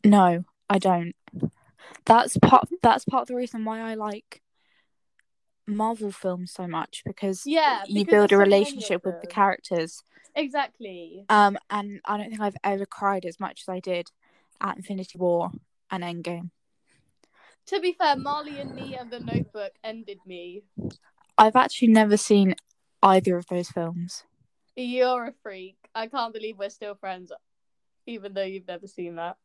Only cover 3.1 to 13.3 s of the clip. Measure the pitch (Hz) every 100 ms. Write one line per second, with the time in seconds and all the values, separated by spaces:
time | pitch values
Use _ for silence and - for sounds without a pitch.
3.1 | 262 247 247 247 226 220 220 226 220 214
4.1 | 208 _ - _ _ _ _ _ _ _
5.1 | _ _ _ _ _ - 208 220 226 214
6.1 | 190 190 180 180 - 180 165 - - -
7.1 | 196 196 190 277 320 302 233 196 208 202
8.1 | 208 208 202 196 196 202 - - 180 190
9.1 | 170 175 214 196 - - 170 165 - _
10.1 | _ _ 277 294 285 269 _ 214 180 165
11.1 | 180 202 214 202 196 _ 208 202 202 -
12.1 | 208 214 220 208 196 202 196 196 - 196
13.1 | 196 175